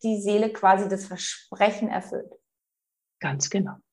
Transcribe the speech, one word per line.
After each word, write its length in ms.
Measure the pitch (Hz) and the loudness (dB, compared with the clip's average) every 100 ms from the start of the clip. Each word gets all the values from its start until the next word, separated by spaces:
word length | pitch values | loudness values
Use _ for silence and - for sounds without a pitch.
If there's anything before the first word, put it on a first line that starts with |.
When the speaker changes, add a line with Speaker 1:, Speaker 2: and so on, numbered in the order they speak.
Speaker 1:
die 180 | 226 208 | -2 0
Seele 300 | 196 208 220 | 2 2 2
quasi 340 | - 190 196 196 | 4 6 6 4
das 180 | 190 - | -4 -6
Versprechen 840 | 180 - - - - 208 202 220 | -10 -8 -10 -8 0 2 2 -4
erfüllt? 420 | 190 - - - - _ _ _ _ _ _ _ - | -4 -6 -10 -10 -18 _ _ _ _ _ _ _ -8
Speaker 2:
Ganz 300 | 151 143 - | -4 -4 -2
genau. 260 | 196 196 - _ | -2 -2 -6 _